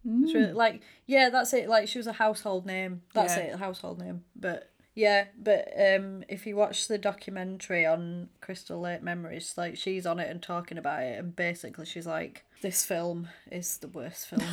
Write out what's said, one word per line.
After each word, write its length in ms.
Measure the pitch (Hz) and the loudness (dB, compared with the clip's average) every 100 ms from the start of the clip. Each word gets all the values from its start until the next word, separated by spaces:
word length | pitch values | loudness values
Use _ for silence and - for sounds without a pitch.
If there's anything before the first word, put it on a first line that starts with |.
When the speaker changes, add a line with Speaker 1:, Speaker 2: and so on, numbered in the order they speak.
Speaker 1:
It's 300 | 240 233 311 | 0 4 4
really, 140 | 320 202 | 6 4
Speaker 2:
Mm. 60 | |
Speaker 1:
like, 280 | 196 226 - - _ - | 4 2 2 -8 _ 2
yeah, 220 | 269 254 | 6 6
that's 220 | 254 247 | 6 2
it. 140 | 262 214 | 2 4
Like, 180 | 220 208 | 4 4
she 120 | 247 | -2
was 80 | 226 | -6
a 60 | |
household 520 | 220 220 214 214 185 185 | 2 2 2 -2 -4 -2
name. 360 | 185 190 180 - | -4 -4 -6 -2
That's 220 | 220 180 175 | 2 2 2
Speaker 2:
Yeah. 60 | |
Speaker 1:
it, 120 | 170 | -2
a 40 | 180 | -4
household 420 | 190 185 180 175 | -6 -6 -8 -8
name. 240 | 180 180 - | -8 -10 -12
But, 360 | - 190 170 - _ _ | -8 -6 -6 -10 _ _
yeah, 320 | - 214 202 202 - | 2 6 6 4 0
but, 300 | 214 196 - - | 4 4 4 4
um, 460 | 196 196 196 190 - | 6 6 2 -8 -10
if 160 | 190 | -10
you 120 | 214 202 | -4 2
watch 320 | 208 202 - | 2 0 -2
the 100 | 208 | 0
documentary 880 | 208 196 - 190 185 190 - 175 160 | 0 -2 -6 -8 -8 -8 -4 0 2
on 440 | 165 170 175 175 _ | 2 0 -8 -10 _
Crystal 400 | - 185 - 175 | -14 -12 -10 -8
Lake 220 | 175 175 | -6 -6
Memories, 520 | 170 175 165 165 - - | -6 -6 -8 -10 -8 -6
like, 200 | 175 175 | -6 -6
she's 280 | 190 190 175 | -4 -2 -2
on 120 | 170 | -2
it 100 | 160 | -4
and 140 | 170 | -6
talking 340 | - 175 175 170 | -6 -6 -6 -6
about 240 | 143 151 | -4 -2
it, 140 | 127 104 | -4 -4
and 160 | 180 175 | -6 -4
basically 500 | 175 175 117 - 160 | -4 -4 -10 -12 -12
she's 200 | 175 165 | -10 -6
like, 380 | 160 170 - _ _ | -6 -6 -10 _ _
"This 220 | 196 180 | -4 -2
film 440 | - 175 175 170 170 - - | -2 -2 -2 -4 -8 -14 -12
is 280 | 180 175 - | -10 -8 -8
the 80 | 165 | -10
worst 380 | 165 135 - - | -12 -12 -12 -6
film 160 | - 170 | -2 0